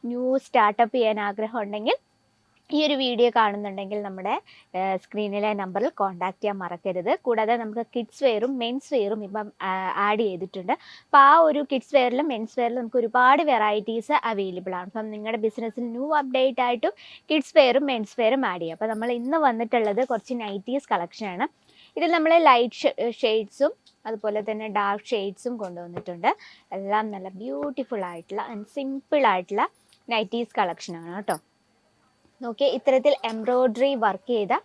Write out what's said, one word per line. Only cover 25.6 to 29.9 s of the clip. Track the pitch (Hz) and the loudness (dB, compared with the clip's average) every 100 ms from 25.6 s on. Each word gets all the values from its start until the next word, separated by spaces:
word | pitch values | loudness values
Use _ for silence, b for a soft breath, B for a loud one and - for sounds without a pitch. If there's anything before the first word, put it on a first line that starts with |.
| 196 175 175 175 180 175 208 403 B B B | -10 -12 -12 -12 -12 -2 -2 -2 B B B
എല്ലാം | 190 196 208 220 | -10 -2 -2 -2
നല്ല | 202 185 | -8 -12
ബ്യൂട്ടിഫുൾ | 190 233 277 294 269 254 220 | -12 -10 -6 -6 -6 -6 -6
ആയിട്ടുള്ള | 180 170 170 - 233 | -6 -10 -10 -10 -8
and | 220 | -10
സിമ്പിൾ | 208 - 269 269 _ 302 247 | -10 -8 -8 -8 _ 2 4
ആയിട്ടുള്ള | 185 180 202 294 _ b | 2 -2 -2 -2 _ b